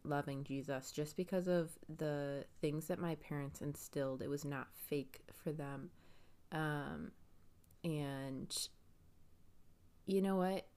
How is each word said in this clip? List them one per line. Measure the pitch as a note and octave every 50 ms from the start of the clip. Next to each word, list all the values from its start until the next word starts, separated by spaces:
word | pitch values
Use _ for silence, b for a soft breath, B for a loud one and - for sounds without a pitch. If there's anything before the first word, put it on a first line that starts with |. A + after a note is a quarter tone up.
| -
loving | C#3+ D3 C#3+ C#3+ D3 C#3 C3+ C#3
Jesus | - C3+ C#3 B2+ C3 C#3 B2+ C3 - -
just | D3 D3 D3+ -
because | - F#3 - G3 F#3 F3+ F3+
of | F3+ F3 E3 E3 - - - - D#3
the | - D#3+ D3+ D3 C#3+ C#3+ C#3 C#3 C#3 - - - -
things | - D3+ D3 D#3 D#3 -
that | F3+ -
my | F3+ E3+ D#3+
parents | D3+ - - D3+ C#3+ C#3+ C#3+ - - -
instilled. | D3 C#3+ - - - - D3 C#3 C3+ C3 C3
It | - C#3+
was | C#3+ C#3+ D3+
not | C#3+ C#3+ C3 - - -
fake | - - - D3+ C#3+ C3 - - - - - -
for | - - E3 D3
them. | D#3 C#3+ C#3 C#3 C3+ C3+ - B B B B B B B B B B - - -
Um, | D#3 D#3 D3+ D3+ D3 C#3 C#3+ - - - - - - - - - - - - - - - - - - -
and | E3+ D#3 D3+ C#3+ C#3 C#3 C3+ C3+ C3+ C3+ C3 - - - - - - - - - - - - - - - - - - - - - - - - - - - - - - - - -
you | - F#3+ G3 F#3+
know | G3 F#3+
what? | F#3+ F3+ F#3 G3 F#3 - - -